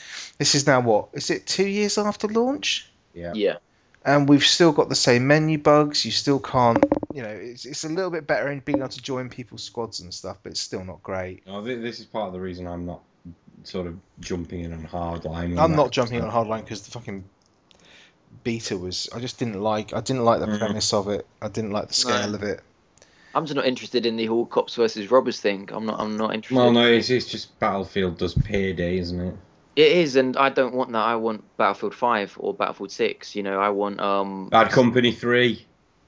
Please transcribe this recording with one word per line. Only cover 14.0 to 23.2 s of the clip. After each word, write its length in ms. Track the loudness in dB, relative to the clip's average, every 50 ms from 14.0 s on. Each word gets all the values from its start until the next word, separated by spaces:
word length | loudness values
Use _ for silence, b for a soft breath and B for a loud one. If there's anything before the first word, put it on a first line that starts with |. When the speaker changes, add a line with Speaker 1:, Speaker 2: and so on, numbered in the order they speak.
| -18 _ _ -18
Speaker 2:
jumping 400 | -10 -8 -6 -6 -6 -8 -8 -8
in 100 | -8 -8
on 160 | -8 -10 -12
hardline 640 | -8 -6 -6 -4 -4 -6 -6 -8 -8 -6 -4 -4 -2
when 100 | 2 2
Speaker 1:
I'm 160 | 4 4 4
not 100 | 4 2
Speaker 2:
that's 80 | 2 2
Speaker 1:
jumping 260 | 0 -2 0 -2 -4
on 100 | -4 -2
hardline 340 | 0 0 0 0 -4 -6 -8
'cause 180 | -10 -12 -14 -12
the 80 | -14
fucking 340 | -16 -14 -12 -12 -12 -12 -14 -16 _ _ _ _ _ _ _ _ b b b b b b b b b b _ _ -20 -8 _
beta 340 | -6 -4 -4 -4 -6 -6
was, 320 | -4 -4 -6 -6 -6 -8 -8 -10
I 60 | -10
just 200 | -10 -10 -8 -6
didn't 220 | -6 -6 -4 -4
like, 320 | -2 -2 -2 -2 -4 -4 -6
I 80 | -6
didn't 240 | -4 -2 -2 2 4
like 140 | 4 4 4
the 80 | 2
Speaker 2:
Mm. 120 | -2 -2 -2
Speaker 1:
premise 340 | -2 -2 -2 -2 0 0 0
of 140 | 0 0 0
it. 160 | -4 -4 -6 -10 _ _
I 60 | -10 -8
didn't 220 | -6 -6 -6 -4
like 160 | -4 -4 -4 -2
the 40 | -2
scale 360 | -2 0 0 0 0 0 -2
Speaker 3:
No. 60 | -4
Speaker 1:
of 80 | -4 -4
it. 180 | -6 -6 -6 -10 _ _ _ _ _ _ b b b b b